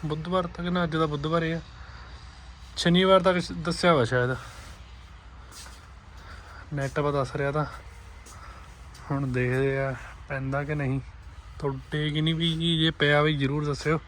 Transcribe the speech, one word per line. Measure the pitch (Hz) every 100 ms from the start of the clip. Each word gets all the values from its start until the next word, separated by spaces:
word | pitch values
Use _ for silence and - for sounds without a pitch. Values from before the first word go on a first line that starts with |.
| 160
ਬੁੱਧਵਾਰ | 151 160 185 175
ਤੱਕ | - 175
ਨਾ, | 180
ਅੱਜ | 170 160
ਦਾ | 160
ਬੁੱਧਵਾਰ | 147 151 170
ਹੀ | 160
ਆ, | 165 - - - - - - - - - - - -
ਸ਼ਨੀਵਾਰ | 175 175 190 190
ਤੱਕ | 185 180
ਸ-, | 170
ਦੱਸਿਆ | 175 165 170 180
ਵਾ | 156
ਸ਼ਾਇਦ, | 117 127 123 123 - - - - - - - - - - - - - - - - - - - - - - -
ਨੈੱਟ | 147 135 160
ਪਾ | 147
ਦੱਸ | 143 131 139
ਰਿਹਾ | 139
ਤਾਂ। | 147 147 - - - - - - - - - - - - - -
ਹੁਣ | 139 139
ਦੇਖਦੇ | 127 123 127 135 135
ਆ | 135 127 - - -
ਪੈਂਦਾ | 135 135 139
ਕਿ | 143
ਨਹੀਂ। | 151 135 135 - - - - - -
ਤੁਹਾਡੇ | 143 135 - 151 151
ਕਿ | 151
ਨਹੀਂ | 156
ਵੀ | 160 170 160 165 160
ਜੇ | 160
ਪਿਆ | - 147 147
ਵੀ | 151 151
ਜ਼ਰੂਰ | 135 147
ਦੱਸਿਓ। | 147 139 147 156